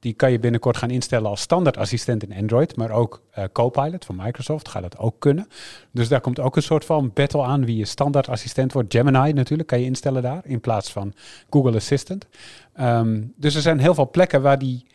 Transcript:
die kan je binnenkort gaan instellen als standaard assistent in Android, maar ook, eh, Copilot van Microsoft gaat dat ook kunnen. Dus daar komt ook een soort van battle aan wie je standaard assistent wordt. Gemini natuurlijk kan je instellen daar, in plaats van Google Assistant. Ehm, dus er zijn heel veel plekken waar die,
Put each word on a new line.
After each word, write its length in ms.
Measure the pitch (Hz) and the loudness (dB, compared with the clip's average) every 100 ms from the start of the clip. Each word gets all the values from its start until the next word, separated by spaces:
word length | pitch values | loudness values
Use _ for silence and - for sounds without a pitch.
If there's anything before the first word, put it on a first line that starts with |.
die 120 | 117 | -8
kan 200 | 107 131 | 0 2
je 60 | 120 | 2
binnenkort 380 | 120 117 127 - | 2 0 0 0
gaan 140 | 117 | -2
instellen 400 | 123 - 123 107 | -4 -2 -2 -2
als 100 | 101 | -4
standaard 360 | - 165 160 - | 0 2 2 0
assistent 460 | 107 117 - 110 | -2 -4 -2 -4
in 140 | 104 95 | -4 -6
Android, 400 | 107 117 165 - | 0 2 2 -2
maar 140 | 113 | -2
ook, 320 | 110 117 - _ | 0 -2 -4 _
eh, 140 | - 95 | -8 -6
Copilot 520 | - 120 131 147 180 | -2 0 0 -2 -4
van 120 | - 92 | -10 -8
Microsoft 520 | 101 - 131 156 - | -8 -8 -6 -8 -8
gaat 140 | - | -10
dat 160 | 90 - | -10 -4
ook 220 | 117 - | -4 0
kunnen. 260 | 143 90 104 - - - _ | 2 2 -2 -14 -20 -20 _
Dus 160 | 120 113 | -4 0
daar 120 | 131 | 0
komt 200 | - 120 | 0 -2
ook 160 | 131 - | -2 0
een 60 | |
soort 220 | - 156 | 0 0
van 260 | - 156 131 | 0 0 0
battle 280 | 120 139 147 | 0 0 0
aan 220 | 127 139 | 0 0
wie 120 | 120 113 | 0 -2
je 80 | |
standaard 440 | 104 - 143 143 131 | -4 -2 0 2 0
assistent 440 | 120 - - 131 | -4 -4 -2 0
wordt. 220 | 135 110 | -2 2
Gemini 380 | 117 139 135 143 | 2 4 4 4
natuurlijk 360 | 143 123 151 160 | 2 0 -2 0
kan 100 | 123 | 0
je 40 | |
instellen 380 | 127 127 143 131 | 0 -2 -2 -2
daar, 180 | 123 160 | -2 -6
in 160 | 165 120 | -6 -4
plaats 300 | 120 107 - | -2 -2 -2
van 200 | - 98 - - - _ | -8 -8 -10 -18 -20 _
Google 260 | 147 127 110 | 2 4 2
Assistant. 500 | - 139 - 190 - - - - _ | 0 -2 -2 -12 -12 -20 -20 -20 _
Ehm, 480 | - 127 117 113 110 110 - | -4 0 2 2 -2 -6 -2
dus 180 | 147 | -2
er 80 | 151 | 2
zijn 160 | 156 151 | 2 4
heel 160 | 147 | 4
veel 160 | 160 135 | 4 2
plekken 320 | 170 180 139 | 2 4 4
waar 160 | 139 139 | 4 2
die, 280 | 135 123 - | 0 -6 -10